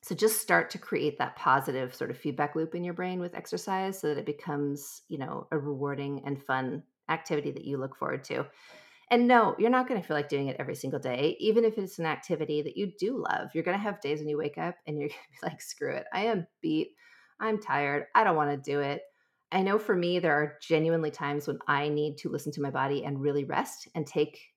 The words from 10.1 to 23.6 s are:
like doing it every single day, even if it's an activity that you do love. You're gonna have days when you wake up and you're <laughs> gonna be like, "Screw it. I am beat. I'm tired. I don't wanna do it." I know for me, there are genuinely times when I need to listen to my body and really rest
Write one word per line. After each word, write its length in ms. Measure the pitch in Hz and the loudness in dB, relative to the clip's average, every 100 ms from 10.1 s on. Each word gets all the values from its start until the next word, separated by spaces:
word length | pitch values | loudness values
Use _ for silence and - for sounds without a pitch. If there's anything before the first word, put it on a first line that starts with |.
| 151 | -2
like 120 | 147 | 0
doing 200 | 143 139 | 0 -2
it 80 | 131 | -4
every 160 | 131 | -6
single 260 | - 135 135 | -6 -4 -4
day, 380 | 131 123 147 - | -2 2 2 2
even 240 | 214 220 | 4 6
if 140 | 233 220 | 6 2
it's 200 | 190 - | -6 -4
an 60 | |
activity 560 | 160 147 - 165 151 151 | -2 -2 -2 -2 0 0
that 160 | 147 - | -2 -2
you 160 | 202 - | -4 -2
do 260 | 196 254 - | -2 -2 -2
love. 180 | - - | -2 -2
You're 100 | 160 | -2
gonna 140 | 165 190 | 0 0
have 240 | 208 196 | -2 -4
days 160 | 143 151 | -2 -2
when 100 | 151 | -2
you 80 | 147 | -2
wake 220 | 147 147 | -4 -4
up 160 | 165 175 - | -6 -6 -8
and 120 | 151 | -4
you're 100 | 147 | -4
<laughs> 0 | |
gonna 320 | - - - | -8 -18 -10
be 80 | - | -10
like, 140 | 147 | -10
"Screw 320 | - - 139 | -14 -8 -6
it. 100 | 139 - | -6 -4
I 140 | - 214 | -2 0
am 200 | 214 170 _ | 0 -4 _
beat. 320 | 160 156 - _ - - _ _ | -2 0 -2 _ -20 -20 _ _
I'm 180 | 214 214 | -2 -2
tired. 500 | - 143 143 143 - | 0 0 2 0 2
I 100 | - | 4
don't 120 | 208 160 | 6 4
wanna 220 | 147 143 | 2 0
do 220 | 139 143 | -2 0
it." 200 | 139 143 - _ _ _ _ | 0 -2 -8 _ _ _ _
I 120 | 185 | 0
know 160 | 190 208 | 4 2
for 180 | - 190 | 2 2
me, 220 | 175 180 | 4 2
there 160 | 165 | 4
are 240 | 147 151 - | 4 2 -4
genuinely 500 | - 160 160 165 156 | 0 2 4 2 2
times 380 | 147 143 147 143 | -2 -2 -2 -2
when 100 | 139 - | -6 0
I 220 | 143 147 | 2 2
need 300 | 147 151 139 | 0 0 -2
to 100 | 160 | -6
listen 240 | 143 151 | -4 -6
to 80 | 147 | -4
my 100 | 143 | -2
body 340 | 135 135 143 | 0 0 0
and 160 | 147 139 | -2 -2
really 240 | 139 143 | 0 0
rest 440 | 139 143 | 0 -2